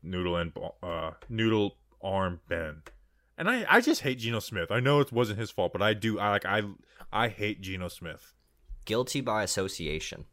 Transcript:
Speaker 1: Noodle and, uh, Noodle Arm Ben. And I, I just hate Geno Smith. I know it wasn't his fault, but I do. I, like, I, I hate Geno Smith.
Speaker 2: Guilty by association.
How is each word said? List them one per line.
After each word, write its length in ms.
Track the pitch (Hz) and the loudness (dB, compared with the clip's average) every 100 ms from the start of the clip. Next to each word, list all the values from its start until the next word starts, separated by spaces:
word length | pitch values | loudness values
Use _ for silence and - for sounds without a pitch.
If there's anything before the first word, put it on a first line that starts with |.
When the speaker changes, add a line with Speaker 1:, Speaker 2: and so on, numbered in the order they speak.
Speaker 1:
Noodle 340 | 82 90 90 87 | -6 -2 0 0
and, 160 | 85 - 82 - | -2 -6 -10 -8
uh, 300 | 87 82 80 - - | -6 -4 -6 -8 -6
Noodle 480 | 113 113 110 101 - _ _ | 0 4 4 2 -2 _ _
Arm 380 | 98 95 92 87 - | -2 0 0 -4 -4
Ben. 340 | 85 80 78 - - _ _ _ - | -4 -4 -10 -18 -20 _ _ _ -4
And 100 | 175 | 0
I, 160 | 247 214 | 0 6
I 120 | 220 | 6
just 220 | 247 320 | 6 2
hate 160 | 139 127 | 0 -2
Geno 220 | 113 113 | -2 -2
Smith. 300 | - 104 85 | -2 -4 0
I 80 | 110 | 2
know 200 | 127 147 | 4 4
it 100 | 139 | 4
wasn't 280 | 117 120 104 | 2 0 0
his 120 | 110 | -4
fault, 220 | - 90 | -2 -2
but 80 | - | 2
I 140 | 104 | 2
do. 240 | 107 110 104 | 2 0 0
I, 100 | 104 | 2
like, 140 | 101 | 2
I, 180 | 90 104 104 - _ - - | 2 0 0 -8 _ -18 -4
I 180 | 104 117 | 0 0
hate 340 | - 104 98 | 0 -4 -4
Geno 260 | 95 95 87 | -6 -6 -6
Smith. 460 | - 85 - - _ _ _ - - | -8 -12 -12 -18 _ _ _ -16 -14
Speaker 2:
Guilty 380 | - 113 131 143 | -2 0 0 -2
by 200 | 120 107 | 0 0
association. 840 | 98 - 95 - 78 78 - 80 78 | 0 0 -2 -4 -4 -4 -6 -10 -14